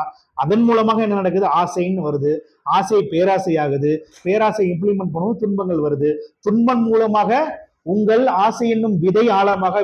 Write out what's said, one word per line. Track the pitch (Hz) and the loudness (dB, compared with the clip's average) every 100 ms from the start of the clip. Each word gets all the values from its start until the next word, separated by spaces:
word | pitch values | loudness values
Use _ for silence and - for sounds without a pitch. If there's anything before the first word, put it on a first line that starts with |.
| 156 - _ - | -6 -12 _ -6
அதன் | 143 220 233 | 0 2 2
மூலமாக | 226 220 220 | 2 2 0
என்ன | 214 202 | 0 -2
நடக்குது? | 185 190 202 156 | -2 0 0 0
ஆசைன்னு | 180 180 180 185 151 | 0 -2 -2 -2 -2
வருது, | 143 143 151 - _ 143 180 | -2 -2 -2 -6 _ -2 0
ஆசை | 196 208 202 | 2 0 0
பேராசை | 165 190 190 185 160 | 0 2 2 0 0
ஆகுது, | 147 139 147 156 - - | 0 0 0 -2 -4 -10
பேராசை | 175 214 214 214 185 | -2 0 0 0 -2
இம்ப்ளிமெண்ட் | 170 202 196 185 | 0 -2 -2 -4
பண்ணவும் | 160 202 220 | -4 -4 -2
துன்பங்கள் | 208 196 185 165 147 | -2 -2 -2 -2 -2
வருது, | 143 147 151 - _ 208 | 0 -2 -2 -8 _ -2
துன்பம் | 226 233 240 226 | 0 2 0 2
மூலமாக | 220 220 214 196 262 311 - - _ 160 | 0 2 0 0 0 -2 -8 -18 _ -4
உங்கள் | 202 208 226 262 185 | -2 2 2 2 2
ஆசை | 220 226 233 | 0 0 -2
என்னும் | 220 220 180 | 0 0 0
விதை | 180 208 233 196 | 2 2 2 2
ஆழமாக | 202 190 185 202 | 2 0 -2 -2